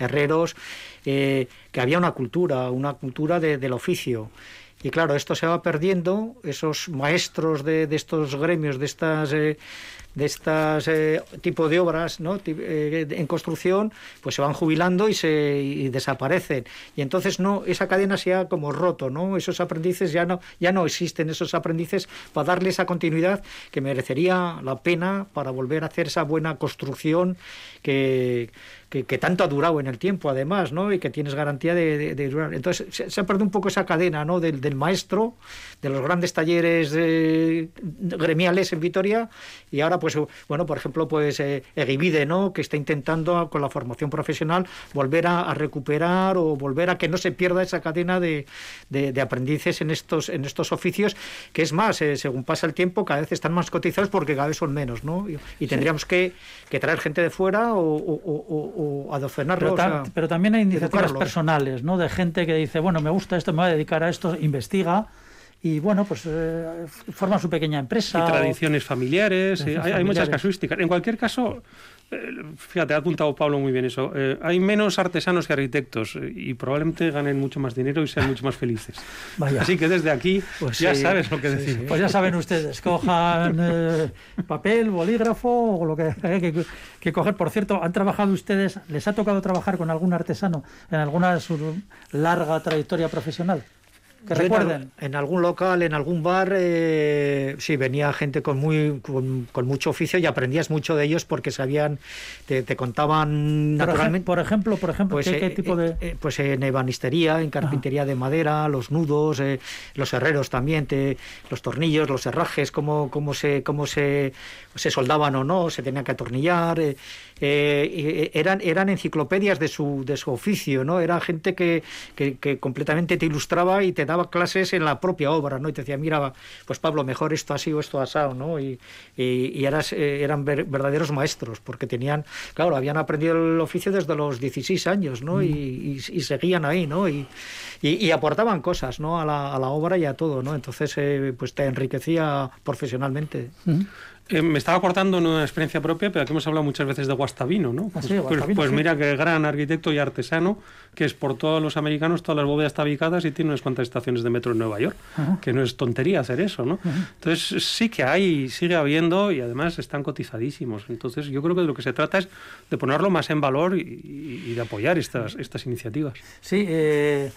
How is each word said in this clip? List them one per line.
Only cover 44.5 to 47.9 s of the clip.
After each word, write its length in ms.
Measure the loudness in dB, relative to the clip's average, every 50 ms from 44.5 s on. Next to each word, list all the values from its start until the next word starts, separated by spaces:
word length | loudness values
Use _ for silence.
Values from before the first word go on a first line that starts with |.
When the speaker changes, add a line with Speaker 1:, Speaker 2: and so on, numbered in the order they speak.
| 0 0 0 -2 -6 -14 -16 -6 -2
Speaker 1:
volver 340 | -2 0 2 2 2 4
a, 160 | 4 2 2 0 0
a 40 | -2
recuperar 840 | -2 -2 -4 -4 -6 -2 -2 0 2 2 2 2 4 4 4 4
o 200 | 2 2 2 0
volver 340 | 0 -2 -2 0 2 2 2
a 80 | 2 0
que 100 | 0 0
no 80 | 0
se 160 | 0 0 -2 -2
pierda 300 | 0 0 2 2 2 0
esa 180 | 0 -2 -4
cadena 400 | -2 -2